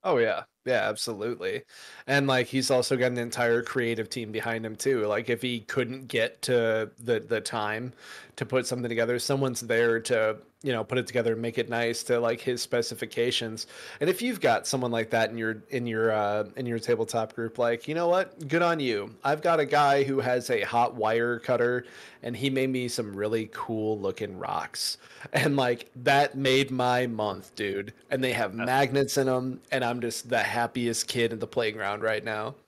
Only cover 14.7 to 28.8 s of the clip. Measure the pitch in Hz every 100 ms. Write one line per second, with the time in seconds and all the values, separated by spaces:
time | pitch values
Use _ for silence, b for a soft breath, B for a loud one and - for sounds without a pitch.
14.7 | 135 123 117 113 113 110 113 110 110 95
15.7 | 131 120 110 113 107 104 104 101 117 123
16.7 | 117 113 117 113 120 110 - 113 113 117
17.7 | 117 - 156 175 175 190 - 147 160 175
18.7 | 165 131 107 104 110 139 151 175 165 143
19.7 | 147 143 139 135 135 127 127 120 120 98
20.7 | 117 120 120 107 113 120 117 - 123 120
21.7 | 123 123 B B B 113 117 139 131 131
22.7 | 127 123 - 110 98 104 113 110 - -
23.7 | 110 107 107 98 95 104 92 87 90 -
24.7 | - - - B B B - 143 139 127
25.7 | 120 - - 123 139 143 135 135 131 135
26.7 | 127 123 123 123 113 107 95 - - 104
27.7 | 98 101 - - 135 131 117 107 107 107
28.7 | 131